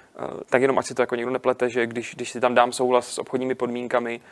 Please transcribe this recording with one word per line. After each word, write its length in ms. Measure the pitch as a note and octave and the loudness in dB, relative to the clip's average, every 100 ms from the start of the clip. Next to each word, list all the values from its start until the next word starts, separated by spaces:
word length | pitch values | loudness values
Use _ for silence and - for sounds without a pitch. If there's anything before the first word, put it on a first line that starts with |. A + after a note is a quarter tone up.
| _ - | _ -12
Eh, 280 | - - - | -10 -10 0
tak 120 | B2+ | 2
jenom 160 | C3+ C3 | 4 2
ať 80 | - | 0
si 80 | |
to 80 | B2+ | 0
jako 120 | A#2+ | 0
někdo 160 | A#2+ A#2+ | 0 -2
neplete, 380 | C3 B2+ B2 B2 | -2 0 0 0
že 160 | A#2+ A#2 | 0 -2
když, 280 | A#2 A2+ | -4 -8
když 160 | - A#2+ | -10 -8
si 100 | A#2+ | 0
tam 140 | B2 | 2
dám 180 | B2 B2 | 4 4
souhlas 360 | B2 B2+ B2 A#2+ | 2 2 2 2
s 100 | - | -8
obchodními 360 | - C3 C3 | -4 -4 -2
podmínkami, 640 | B2+ A#2+ A#2+ B2 B2 A#2 A#2 - | -2 -4 -4 -2 -2 -2 -8 -12